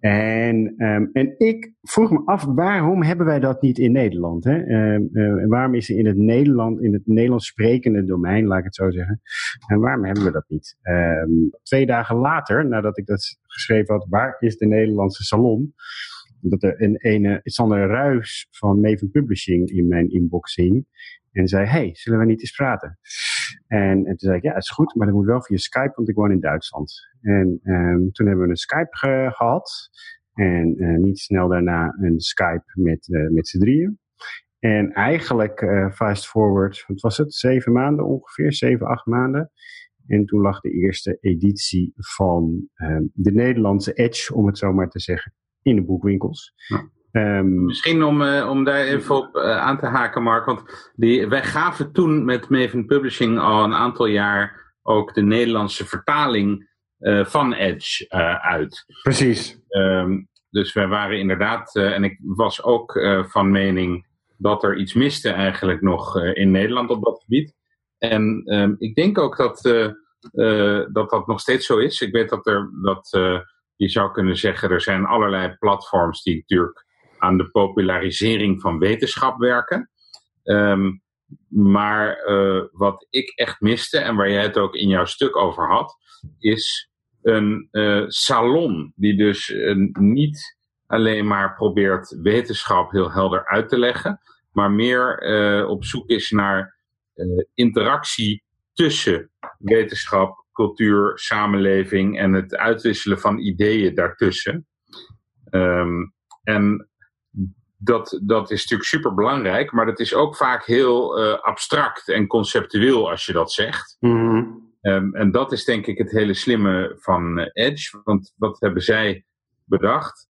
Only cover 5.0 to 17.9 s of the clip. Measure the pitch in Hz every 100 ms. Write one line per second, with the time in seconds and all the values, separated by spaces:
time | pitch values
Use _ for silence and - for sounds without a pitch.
5 | 104 110 104 101 107 120 131 123 110 107
6 | 107 98 107 117 143 127 113 110 117 101
7 | 104 110 120 120 - - 110 123 123 104
8 | 95 90 87 104 110 92 90 - 95 90
9 | 90 107 _ - - - - 104 120 135
10 | 98 101 98 80 - 78 - _ 92 87
11 | 85 80 80 82 80 - - 135 131 120
12 | 113 117 135 160 - 123 151 117 104 104
13 | 101 98 - - _ - - 110 104 104
14 | 95 101 131 - 117 110 107 107 110 104
15 | 98 - 101 107 120 110 147 _ - -
16 | - - - _ 92 95 98 - 107 104
17 | 117 107 101 101 - - 113 104 98